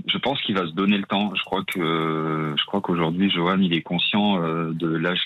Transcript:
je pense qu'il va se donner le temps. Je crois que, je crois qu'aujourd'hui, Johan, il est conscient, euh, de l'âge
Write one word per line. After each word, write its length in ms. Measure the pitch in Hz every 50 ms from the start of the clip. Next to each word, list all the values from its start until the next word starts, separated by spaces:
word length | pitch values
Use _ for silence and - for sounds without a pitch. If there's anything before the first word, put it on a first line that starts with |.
| -
je 120 | - - 98
pense 220 | - 120 143 135 -
qu'il 120 | - 104
va 120 | 95 90
se 60 | 82 78
donner 240 | 90 98 101 104
le 80 | 98 98
temps. 280 | - 107 98 104 101 92
Je 80 | 90 -
crois 180 | - 92 95 95
que, 880 | - - 95 82 80 82 80 80 80 80 80 78 80 78 78 78 76 73 73
je 60 | -
crois 160 | - - 101
qu'aujourd'hui, 500 | - - 90 85 82 80 85 90 98 98
Johan, 300 | 92 87 85 90 95 95
il 140 | 98 87 85
est 80 | 80 -
conscient, 600 | - 90 87 - - - 104 104 104 98 90 82
euh, 300 | 80 80 82 82 80 82
de 160 | 80 85 82
l'âge 320 | 80 82 82 87 90 92 -